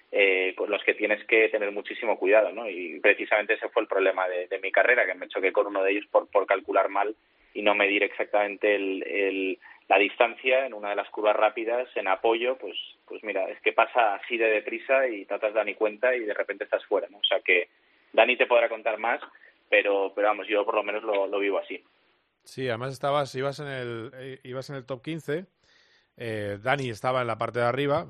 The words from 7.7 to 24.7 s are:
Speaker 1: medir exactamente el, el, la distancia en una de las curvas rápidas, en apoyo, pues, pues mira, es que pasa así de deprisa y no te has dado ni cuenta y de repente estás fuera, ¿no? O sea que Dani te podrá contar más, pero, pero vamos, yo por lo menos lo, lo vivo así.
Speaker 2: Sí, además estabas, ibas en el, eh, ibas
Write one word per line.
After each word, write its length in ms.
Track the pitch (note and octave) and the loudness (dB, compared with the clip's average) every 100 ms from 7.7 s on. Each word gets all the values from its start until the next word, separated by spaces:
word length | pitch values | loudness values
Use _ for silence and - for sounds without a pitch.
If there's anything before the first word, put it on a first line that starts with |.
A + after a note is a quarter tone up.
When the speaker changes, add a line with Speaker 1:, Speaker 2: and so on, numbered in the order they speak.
Speaker 1:
medir 300 | G#2 G2+ G2+ | 2 2 2
exactamente 720 | G2+ - G#2+ G#2 G#2 G2 G#2+ | 0 -2 -2 0 -2 0 0
el, 280 | G2+ G2 F#2+ | 2 0 -4
el, 560 | - G2+ G2 F#2+ F#2+ F2+ - - - | -4 -2 -2 -2 -4 -6 -12 -12 0
la 120 | G2 | 2
distancia 640 | G2+ - A#2 A2+ C3 C3 | 2 2 0 0 0 0
en 80 | C3+ | 0
una 160 | G#2+ G#2 | -6 -4
de 60 | |
las 140 | G2+ - | -4 -6
curvas 240 | - G#2+ | 0 2
rápidas, 520 | G#2 G#2+ A#2+ A2+ A#2+ B2 | 4 2 2 -2 -2 -4
en 120 | A#2 G2 | -4 -2
apoyo, 500 | F#2+ A2+ A#2 A#2+ C3 | 0 2 2 0 -4
pues, 180 | G2 E2 - - | -8 -12 -14 -20
pues 180 | - - | -18 -10
mira, 240 | G#2+ F#2+ F#2+ | -6 -4 -4
es 140 | G#2 | -4
que 120 | - | 0
pasa 420 | A2 A2 B2 A2 | 2 2 4 2
así 220 | G2 - A#2 | 0 -4 0
de 120 | A2+ | 2
deprisa 580 | G#2+ - A2 - C3+ C3 | 2 -2 -6 0 2 2
y 200 | G#2 - | -4 -8
no 80 | G2+ | -4
te 60 | |
has 80 | G#2+ | -2
dado 120 | G#2+ | 0
ni 100 | G#2 | -2
cuenta 400 | F#2 G#2+ G#2+ B2+ | 0 -2 0 0
y 60 | B2 | 0
de 120 | G#2+ | -2
repente 300 | G2+ G2 G2 | -4 -6 -8
estás 200 | G#2 G#2+ | -4 -4
fuera, 220 | - G2 F2 | 0 -2 -2
¿no? 80 | G2+ | -4
O 40 | |
sea 180 | - F#2+ | -2 0
que 280 | - F2+ - _ _ _ _ | 2 2 0 _ _ _ _
Dani 240 | - A#2 B2 | 4 4 4
te 100 | B2 | 4
podrá 220 | A#2+ A#2 | 4 2
contar 280 | A2 A2 G#2+ | -2 -4 -2
más, 240 | A2+ C#3+ - - _ _ _ | -2 -4 -8 -20 _ _ _
pero, 420 | G#2 G2+ G2 G2 | 2 4 2 0
pero 140 | G#2 G#2 | 0 0
vamos, 180 | G#2 G2 | 0 0
yo 180 | G#2 | 0
por 80 | G#2 | 0
lo 80 | G#2+ | 0
menos 220 | G2+ G#2+ | -2 -4
lo, 240 | A2 G2+ F#2+ | -2 -2 -2
lo 100 | G2+ | 0
vivo 220 | G2+ F2+ | 0 -2
así. 240 | - - _ _ _ _ _ _ | -4 -12 _ _ _ _ _ _
Speaker 2:
Sí, 240 | - - C3 | -16 -8 -6
además 260 | A2+ C3 | -4 -6
estabas, 400 | B2+ C#3+ D3 C3+ | -4 -2 0 -2
ibas 240 | C3 C#3 C#3 | -4 -6 -6
en 80 | C#3+ | -10
el, 440 | C3 A#2+ A2+ A#2+ | -10 -8 -10 -12
eh, 240 | C3 C3 C3 | -14 -16 -16
ibas 280 | B2+ C3 C3 | -12 -12 -10